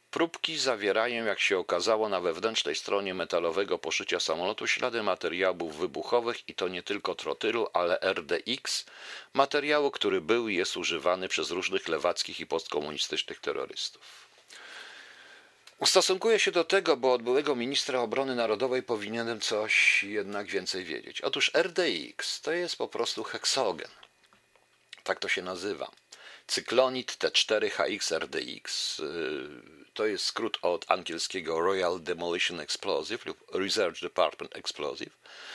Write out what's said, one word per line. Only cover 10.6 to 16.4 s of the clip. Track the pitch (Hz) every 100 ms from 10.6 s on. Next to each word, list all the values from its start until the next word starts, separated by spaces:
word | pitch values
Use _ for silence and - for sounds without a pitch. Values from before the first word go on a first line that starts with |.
| 92 98
używany | 85 82 80 92 92
przez | - 78
różnych | 87 90 95 82
lewackich | 78 87 - - -
i | 80
postkomunistycznych | 82 - 76 76 76 - - - -
terrorystów. | - 67 67 - - - - - - - - - - - - - - - - - - _ - -
Ustosunkuję | - 190 180 185 226
się | 214